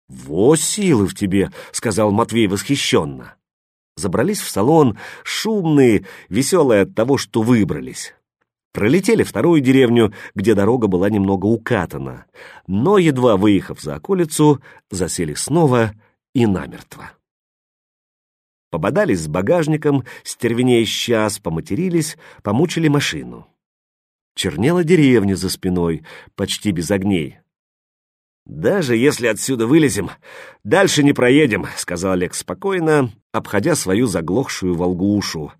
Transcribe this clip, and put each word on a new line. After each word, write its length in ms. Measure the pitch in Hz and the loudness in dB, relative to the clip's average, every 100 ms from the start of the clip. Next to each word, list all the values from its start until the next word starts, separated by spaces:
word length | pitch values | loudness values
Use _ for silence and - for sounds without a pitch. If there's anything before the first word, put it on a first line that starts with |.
| _ | _
«Во 480 | - - 80 113 160 | -20 -8 2 4 4
силы 500 | - - 196 127 95 | 0 -2 2 2 2
в 80 | |
тебе!» — 360 | - 101 98 85 - - | -2 -2 0 -2 -6 -14
сказал 400 | - 117 98 107 | -8 -4 0 0
Матвей 340 | 101 117 117 104 | 0 0 0 0
восхищённо. 880 | 98 - 139 - 117 78 65 62 - _ _ _ _ _ - | -2 -4 -4 0 0 -2 -8 -18 -20 _ _ _ _ _ -10
Забрались 440 | 95 98 147 208 | -4 -2 -2 -4
в 100 | - | -6
салон, 480 | - 110 160 139 101 - - | -2 2 4 2 0 -10 -16
шумные, 840 | - - 208 220 165 151 131 98 - - - | -10 -6 -4 -2 2 4 6 4 0 -14 -6
весёлые 520 | 98 135 185 139 104 | -4 0 2 4 4
от 120 | 95 | 2
того, 240 | 101 117 135 | 0 0 0
что 240 | - 117 | -2 -2
выбрались. 720 | 110 123 92 76 - - - - _ _ _ _ _ | 2 2 2 -4 -10 -14 -16 -18 _ _ _ _ _
Пролетели 500 | - 101 170 190 220 | -2 0 2 2 2
вторую 380 | 104 - 147 165 | 0 0 2 2
деревню, 540 | 127 135 123 120 107 - - | 4 4 4 4 2 0 -12
где 200 | - 101 | -2 0
дорога 320 | 101 98 127 107 | 2 2 2 0
была 240 | 92 98 | 0 0
немного 340 | 107 98 98 | 0 0 0
укатана, 800 | 98 113 - 113 85 73 67 62 - - - - - | 0 -2 -2 -4 -4 -8 -12 -14 -20 -20 -20 -20 -6
но, 300 | 95 143 208 | -2 2 2
едва 400 | 165 131 123 101 | 2 4 4 4
выехав 460 | 104 98 78 78 | 4 2 0 -10
за 140 | 76 73 | -10 -10
околицу, 640 | - 190 165 - 151 143 - - _ | -4 -2 -2 2 2 2 -4 -20 _
засели 440 | 98 85 - 82 | -6 -4 -4 -6
снова 580 | 73 - 151 156 123 110 - _ _ _ | -6 -4 0 2 2 0 -4 _ _ _
и 120 | - 113 | 0 0
намертво. 640 | 90 69 - - - - - _ _ _ _ _ _ _ _ _ _ _ _ _ _ _ | 0 -6 -16 -20 -20 -20 -20 _ _ _ _ _ _ _ _ _ _ _ _ _ _ _
Пободались 500 | 85 90 147 208 95 | -4 -2 0 0 -2
с 80 | 78 | -2
багажником, 760 | 78 101 175 151 156 151 143 - - | -4 0 0 0 -2 0 -2 -4 -14
стервенея 640 | - - 117 117 127 120 110 | -16 -6 -2 0 2 2 2
сейчас, 520 | - - 113 107 104 | -2 -2 0 0 -4
поматерились, 800 | - 80 78 104 185 170 151 - - - | -6 -6 -4 -4 -2 -2 -4 -8 -20 -10
помучили 460 | - 107 170 175 160 | -2 0 0 0 0
машину. 580 | 143 - 156 123 117 - _ _ _ _ _ _ _ _ | 0 -2 -6 -12 -16 -20 _ _ _ _ _ _ _ _
Чернела 480 | - 95 73 120 175 | -8 -6 -2 0 2
деревня 520 | 165 180 139 120 98 | 2 4 6 4 2
за 160 | 92 90 | 0 -4
спиной, 540 | - 92 90 85 80 - - - | -4 -2 0 0 -4 -8 -20 -18
почти 360 | - 95 - 107 | -8 -6 -4 -4
без 200 | 87 80 | -4 -2
огней. 480 | 101 98 92 69 - _ _ _ _ _ _ _ _ _ _ | -2 0 -2 -2 -10 _ _ _ _ _ _ _ _ _ _
«Даже 520 | - - 98 196 147 113 | -18 -4 0 0 0 2
если 320 | 135 139 117 | 2 2 -2
отсюда 380 | 107 - 131 113 | -2 -4 -2 2
вылезем, 440 | 160 147 101 85 - - - - - | 4 4 0 -6 -12 -20 -20 -20 -18
дальше 380 | 107 175 190 - | -2 2 2 2
не 100 | 143 | 2
проедем», — 540 | - 123 139 156 101 - - | 4 4 4 4 0 -6 -10
сказал 360 | - 87 95 | -8 -4 -2
Олег 220 | 92 90 | -2 -2
спокойно, 800 | - - 90 196 190 160 151 127 - _ | -6 -10 -8 -4 -2 2 2 0 -6 _
обходя 460 | - - 104 127 156 | -8 -4 -2 0 -2
свою 300 | 92 98 127 | 0 0 0
заглохшую 680 | 90 80 101 135 - 90 | -2 -2 -2 -4 -4 -4
Волгушу. 800 | 85 90 90 98 104 - 82 76 - | -2 -2 0 0 0 -2 -8 -12 -16